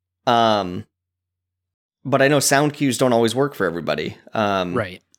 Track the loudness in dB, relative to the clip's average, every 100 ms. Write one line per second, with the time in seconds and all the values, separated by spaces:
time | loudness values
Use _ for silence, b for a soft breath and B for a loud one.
0 | _ _ 0 2 4 2 -2 -8 -14 _
1 | _ _ _ _ _ _ _ _ _ _
2 | -2 2 4 2 2 2 2 0 -2 0
3 | 2 2 2 0 -4 -2 -4 -2 -4 -4
4 | -6 -10 -8 -4 -2 -2 -2 -4 -6 -12
5 | _